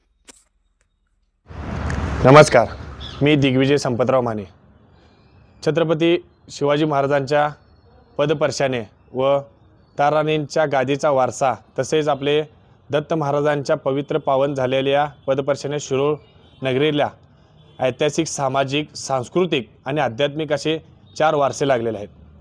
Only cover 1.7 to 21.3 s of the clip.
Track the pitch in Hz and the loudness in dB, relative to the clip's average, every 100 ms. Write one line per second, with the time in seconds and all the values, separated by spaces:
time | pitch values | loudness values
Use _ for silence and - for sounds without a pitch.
1.7 | - - - - - - 147 151 127 107 | -8 -6 -4 -4 2 8 10 10 6 2
2.7 | - - - - - 143 151 135 127 135 | -2 -16 -18 -14 -2 2 4 4 4 2
3.7 | 143 139 117 123 131 120 107 95 - _ | 2 0 -2 0 0 0 -4 -10 -18 _
4.7 | _ _ _ _ _ _ - - - - | _ _ _ _ _ _ -20 -20 -8 -2
5.7 | 156 160 165 170 170 - _ - - 143 | 0 0 2 2 0 -2 _ -18 -4 0
6.7 | 147 156 139 139 143 135 147 147 147 _ | 0 0 0 0 0 0 0 0 -4 _
7.7 | _ _ - - - 147 151 147 - 139 | _ _ -20 -10 -4 -2 0 -2 0 -2
8.7 | 123 104 _ _ 123 135 139 139 _ _ | -2 -8 _ _ -2 0 0 -2 _ _
9.7 | _ _ - 143 151 151 156 143 160 156 | _ _ -2 0 2 0 -2 -2 -2 0
10.7 | 139 127 139 156 135 123 - 135 110 - | 0 0 0 0 2 0 0 -2 -2 -6
11.7 | - 131 156 151 135 139 151 151 - _ | -6 -2 0 0 -2 0 -2 -2 -10 _
12.7 | _ - 139 147 165 143 143 147 147 135 | _ -6 -4 -2 -2 -2 0 0 0 -2
13.7 | 151 139 139 139 156 143 135 143 139 127 | -2 -2 -4 -2 -4 0 0 0 0 -2
14.7 | 131 135 139 147 135 - 135 139 135 139 | 0 0 0 0 -4 -4 -2 -2 -4 -4
15.7 | 147 - 135 143 151 - - - - 135 | -8 -4 -2 0 -2 -8 -20 -20 -8 -4
16.7 | 131 151 147 117 - - - _ - - | 0 0 0 -2 -6 -20 -20 _ -20 -20
17.7 | - 127 - 151 151 156 - 139 135 135 | -4 -4 0 -2 -2 -4 -4 -2 -2 -2
18.7 | 147 151 - - 135 117 175 180 147 110 | -2 -6 -10 -4 -4 -2 -2 0 -2 -4
19.7 | - 131 151 127 113 143 143 151 143 156 | -12 -6 -2 -2 0 -2 -2 -4 -2 -2
20.7 | 160 - - - - 156 | -4 -6 -20 -12 -2 0